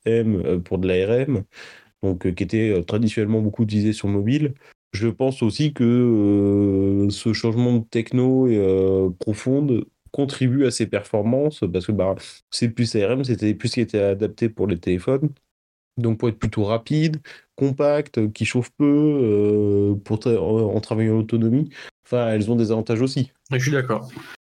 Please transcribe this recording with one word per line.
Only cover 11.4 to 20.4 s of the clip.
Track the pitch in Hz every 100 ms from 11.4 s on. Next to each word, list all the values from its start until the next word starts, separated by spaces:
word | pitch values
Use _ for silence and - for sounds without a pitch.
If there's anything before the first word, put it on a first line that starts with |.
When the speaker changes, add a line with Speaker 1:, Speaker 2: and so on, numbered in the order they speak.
| 147 151 98
Speaker 1:
parce | 87 87
que, |
bah, | 101 92 92 - - _
ces | - 120
puces | 113 117 110
A | 101
R |
M, | 127
c'était | 131 104 107
des |
puces | 104 120 -
qui |
étaient | 110 104
adaptées | 101 98 110 - 117
pour | - 98
les | 87
téléphones, | - 90 - 135 151 143 _ _ _ _ _ -
donc | 117 110
pour | 123
être | 107
plutôt | 110 110
rapide, | 104 113 - 151 160 156 - - _ -
compact, | 139 135 147 147 147 - 107
qui | - 110
chauffe | 127 117 -
peu, | 147
euh, | 147 151 143 117 104 104 104 104 101 101 101
pour | - 110
tra-, | 123
en, | 113